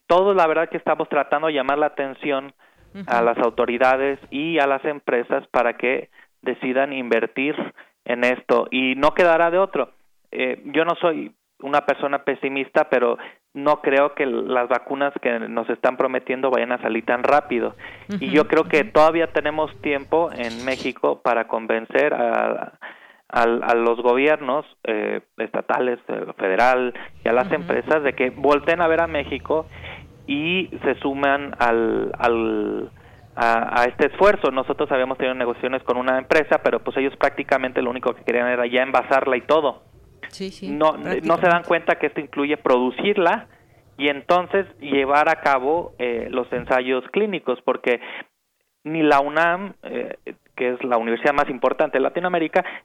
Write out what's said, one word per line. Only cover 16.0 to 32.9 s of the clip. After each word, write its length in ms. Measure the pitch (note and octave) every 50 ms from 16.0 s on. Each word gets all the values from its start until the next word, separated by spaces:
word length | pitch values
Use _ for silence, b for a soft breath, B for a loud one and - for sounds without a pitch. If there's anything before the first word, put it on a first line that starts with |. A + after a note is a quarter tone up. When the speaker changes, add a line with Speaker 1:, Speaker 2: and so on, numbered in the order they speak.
| C3 C3 B2+ B2+ - - B2+ B2+ C3+ C3+
Speaker 1:
vayan 220 | B2+ A#2+ A#2 A#2+ B2
a 80 | A#2+
salir 240 | - A#2 A2+ A#2 A2
tan 180 | - B2 A#2+ B2+
rápido. 520 | - C#3 D3 - - C3 A#2 A2+ A2+ - B B B B B B B
Y 180 | G3+ G3 E3 C3
Speaker 2:
Ujú, 80 | C3
Speaker 1:
yo 120 | D3 D3+ -
creo 180 | - D#3 D#3
que 160 | F3+ E3+ D3+
Speaker 2:
ujú. 100 | C3+ A#2
Speaker 1:
todavía 400 | - D#3 D3+ D#3+ D#3+ E3+ E3 D#3
tenemos 400 | - D#3 C#3+ D3 D3+ D#3 D#3 D3 - -
tiempo 480 | - D3+ D3 C#3 C#3 - - D#3+ E3+ D#3+ -
en 320 | B2 A#2+ A#2 A2+ A#2 B2
México 560 | C3 C3 B2+ - - B2 - - D3 C#3+ - _
para 240 | B2+ A#2+ A#2 A2 -
convencer 680 | - A#2 A2+ G#2+ A2+ A2+ A2+ - - C3+ C#3 D3+ D3
a, 640 | B2+ B2 A#2 A2+ A2+ A2 A2+ A2+ - - - - B B B B B B B B B B -
a, 120 | - A#2+
a 340 | A#2+ A#2 A#2 A#2+ - - A#2
los 260 | A#2 A#2 A#2 A#2 A2+
gobiernos, 640 | A#2+ B2 A#2+ B2+ C#3 D3+ D3+ D3 D3 C3 B2+ D3 D3+ - _ _ -
eh, 380 | - A2+ G#2+ G#2 G#2 G#2+ G2+ - _ _ -
estatales, 640 | A2+ A2 - G#2+ - - A#2+ C3+ C3 B2+ A#2+ A#2+ - -
eh, 160 | A#2+ G#2+ G2 - - -
federal 560 | - G2 F#2 F#2+ A#2 B2+ B2+ B2+ B2+ B2 A#2+ B B B B - -
y 60 | A2+
a 40 | A#2
las 140 | B2 B2+ -
Speaker 2:
Ujú. 80 | D#3
Speaker 1:
empresas 480 | D3+ C#3 - B2+ B2 A#2+ - D3+ D#3 D3
de 100 | C#3 -
que 160 | - B2+ B2+
volteen 520 | A#2 A#2 C#3 C#3 D3 C#3+ C#3 D#3+ E3 E3+
a 60 | F3 E3
ver 140 | D#3+ D#3+
a 60 | E3+ E3
México 580 | D#3+ D3 C#3 - C#3+ B2+ - - D3 D#3 D#3+ B B B B B B B B B - - - -
y 420 | C#3 C#3+ D3+ E3 F3+ F#3 F3 - - - -
se 160 | D3+ B2+ -
suman 560 | - C#3+ C#3 C#3 C#3+ C#3 C#3 C#3+ C#3+ C#3 - -
al, 540 | B2 A#2+ A#2 A#2 A2+ A2+ A2 A2 A2+ G#2+ G#2+ -
al, 720 | - A#2+ A#2 A2+ A2+ A2 A2 G#2+ G#2 G#2 G#2 G#2 G#2+ -